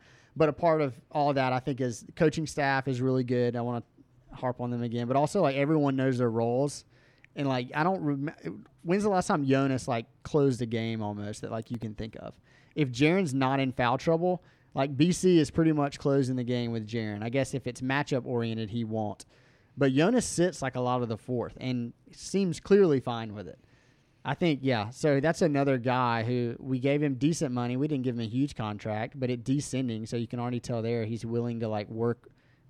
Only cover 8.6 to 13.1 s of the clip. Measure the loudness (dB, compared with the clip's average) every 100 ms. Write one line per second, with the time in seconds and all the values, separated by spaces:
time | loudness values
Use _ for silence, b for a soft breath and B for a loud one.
8.6 | -16 _ 0 2 4 2 2 2 4 4
9.6 | 4 0 -2 -4 -4 _ -2 4 4 2
10.6 | -2 -2 -2 -2 -4 -6 -8 -8 -8 -8
11.6 | -6 -8 -8 -8 -10 -12 -16 -16 b b
12.6 | b -4 -2 2 4